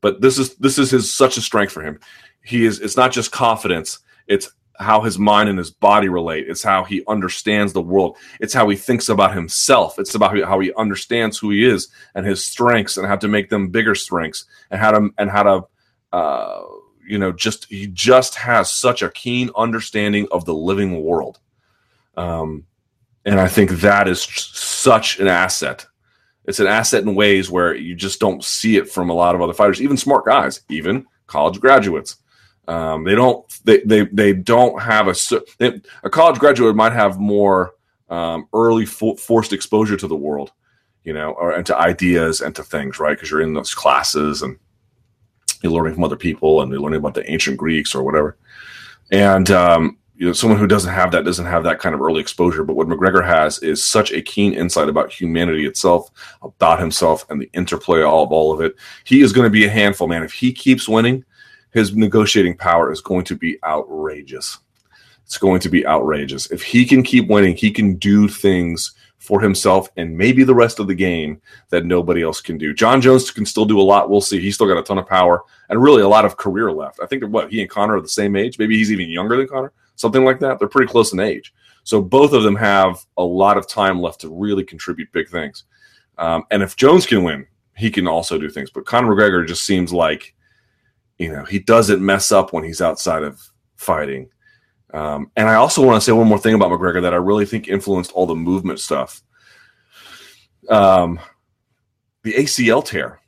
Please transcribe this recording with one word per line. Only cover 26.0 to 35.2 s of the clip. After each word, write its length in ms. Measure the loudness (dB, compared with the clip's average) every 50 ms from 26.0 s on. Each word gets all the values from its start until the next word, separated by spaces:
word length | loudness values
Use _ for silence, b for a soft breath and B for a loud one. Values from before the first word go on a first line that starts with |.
| _ _ _ _ _ _ _ _ _
It's 160 | -10 -2 0
an 80 | 2 2
asset 360 | 2 2 0 0 0 0 0
in 120 | 0 0
ways 340 | 2 2 4 4 2 0 -2
where 240 | -2 -2 -2 -2 -2
you 220 | -4 -10 -12 -12
just 240 | -10 -8 -8 -6 -2
don't 240 | -2 -2 -2 -4 -8
see 320 | -8 -8 -4 0 2 2
it 160 | 2 0 -2
from 180 | -6 -6 -4 -2
a 40 | 0
lot 220 | 2 2 2 2
of 60 | 0
other 120 | -2 -4 0
fighters, 280 | 2 2 2 2 0
even 140 | -2 -2 -2
smart 300 | -2 0 2 2 2 4
guys, 340 | 2 2 2 2 -2 -6 -10 _ _
even 380 | -10 -8 -4 -4 -4 -4 -6 _ _ _ _ _
college 340 | -4 -2 -2 -2 -2 0
graduates. 560 | 2 4 4 4 4 2 -4 -6 -8 -10 -18 _ _ _ _ _ _ _ _ _ _ -10
Um, 360 | -8 -6 -6 -6 -6 -6 -2
they 100 | 0 2
don't, 320 | 4 4 4 2 0 -6 _ -20 -6 _
they, 180 | 4 4 4
they, 240 | 6 4 2 2 2
they 280 | 2 0 2 2 2 2
don't 480 | 0 0 2 4 4 4 2 2 -4
have 260 | -4 0 0 2 2 0
a 60 | 0
cer-, 300 | -4